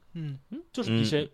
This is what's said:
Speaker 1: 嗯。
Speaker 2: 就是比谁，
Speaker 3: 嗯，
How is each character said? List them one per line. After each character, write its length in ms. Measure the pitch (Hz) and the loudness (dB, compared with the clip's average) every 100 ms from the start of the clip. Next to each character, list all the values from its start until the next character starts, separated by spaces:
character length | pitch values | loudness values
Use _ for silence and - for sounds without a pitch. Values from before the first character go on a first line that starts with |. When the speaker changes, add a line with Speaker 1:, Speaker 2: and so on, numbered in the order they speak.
| - | -14
Speaker 1:
嗯。 260 | 170 151 135 - 277 - | -8 -8 -8 -12 -14 -8
Speaker 2:
就 120 | - | -4
是 60 | 196 | 2
比 140 | 113 | 2
谁， 200 | 110 147 | 4 2
Speaker 3:
嗯， 60 | 147 | 0